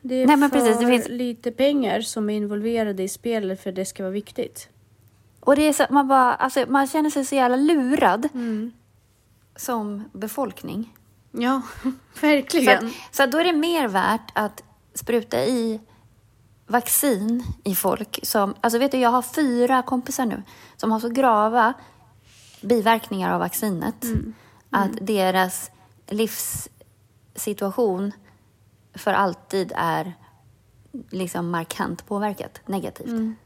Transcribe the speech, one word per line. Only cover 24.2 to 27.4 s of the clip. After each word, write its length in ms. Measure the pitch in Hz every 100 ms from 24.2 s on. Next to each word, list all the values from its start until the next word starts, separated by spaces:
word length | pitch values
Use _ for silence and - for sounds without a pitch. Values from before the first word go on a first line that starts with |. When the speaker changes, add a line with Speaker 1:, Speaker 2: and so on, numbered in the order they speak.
| - 220 - _ _
Speaker 2:
att 200 | 202 196
Speaker 1:
Mm. 140 | 226 190
Speaker 2:
deras 680 | 208 185 190 185 - - _ _ _ -
livssituation 2000 | 208 220 - - - - _ - _ _ _ _ -